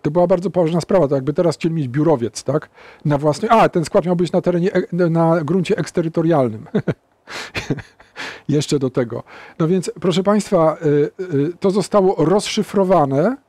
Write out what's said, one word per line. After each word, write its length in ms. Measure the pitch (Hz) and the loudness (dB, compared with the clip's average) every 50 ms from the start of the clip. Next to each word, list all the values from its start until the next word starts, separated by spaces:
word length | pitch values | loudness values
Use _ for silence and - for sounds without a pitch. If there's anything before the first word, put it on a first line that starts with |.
| - | -4
To 60 | 156 | -2
była 160 | 147 175 175 | 0 2 2
bardzo 240 | 175 190 175 175 196 | 2 2 0 0 -2
poważna 300 | - 180 175 156 170 175 | 0 0 0 0 0 -2
sprawa, 280 | - - 196 185 156 135 | -2 0 2 2 2 2
to 60 | 147 | 0
jakby 180 | 135 131 147 | -2 -2 -2
teraz 220 | 151 - 180 170 147 | -2 0 0 0 -2
chcieli 200 | _ - 165 165 | _ -4 -2 -2
mieć 140 | 165 143 123 | -2 -4 -4
biurowiec, 560 | 117 151 151 165 151 120 117 104 _ - - | -2 0 2 2 2 0 -2 -6 _ -8 -6
tak? 260 | - 135 156 - _ _ - - - - - - | -4 -4 -4 -4 _ _ -20 -20 -20 -20 -6 -2
Na 140 | 156 147 139 | -2 -2 0
własnej, 320 | 147 156 147 - 220 233 | 0 0 0 0 2 2
a, 180 | 233 220 185 151 | 4 4 4 4
ten 160 | - 180 156 | 2 -2 -4
skład 220 | - - 202 156 | 0 -2 0 0
miał 100 | 175 180 | 0 0
być 160 | 170 180 151 | 0 -2 -2
na 80 | - 180 | -2 -2
terenie, 320 | 160 175 175 175 170 202 | 0 0 -2 0 -2 0
e, 380 | - 185 - - - 170 180 165 | -2 -2 -4 -2 -2 0 0 2
na 340 | 165 165 165 165 165 175 156 | 2 2 2 2 2 2 0
gruncie 320 | 139 170 190 175 - 202 | 0 0 0 0 0 -2
eksterytorialnym. 880 | 185 156 - _ 185 160 165 - 170 160 160 170 147 131 120 107 107 - - | -2 -4 -4 _ -4 -4 -2 -2 -2 0 2 2 2 2 0 -2 -8 -14 -4
<laughs> 1800 | - 220 - - - _ _ _ _ _ _ - - - - - - - - - 143 139 - - _ _ - _ _ - - - - - - - | -4 -4 -2 -2 -6 _ _ _ _ _ _ -16 -14 -14 -14 -10 -10 -12 -8 -6 -8 -8 -8 -20 _ _ -20 _ _ -16 -14 -14 -16 -12 -4 -2
Jeszcze 300 | 139 151 143 - 151 139 | -2 -2 0 0 -2 -2
do 120 | 135 127 | -2 -2
tego. 320 | - 139 123 113 120 120 - - - - - - - - | -2 -2 -4 -2 -6 -12 -12 -14 -20 -20 -20 -20 -4 -2
No 100 | 165 156 | 0 0
więc, 220 | 185 190 - - - - | 2 0 -2 -6 -10 -4
proszę 220 | - 185 160 180 | -2 0 0 0
państwa, 540 | 185 202 208 214 196 - 208 170 160 160 156 - 165 | 2 2 0 0 0 0 2 2 2 2 0 0 0
y, 240 | 151 147 147 143 143 _ - 185 180 160 | 0 2 2 2 0 _ -10 -8 -4 -2
y, 180 | 135 143 165 175 - | -2 -2 -2 -4 -2
to 100 | - 196 | -2 0
zostało 540 | 185 208 175 - - 208 190 185 202 - 151 | 0 0 -2 0 2 2 2 2 2 2 2
rozszyfrowane 1120 | 156 185 208 190 - - 220 202 - - 202 196 185 190 170 147 135 135 139 160 220 262 - _ | 2 2 0 0 -2 -4 -4 -4 -2 0 0 2 4 4 4 4 2 2 2 2 0 -2 -4 _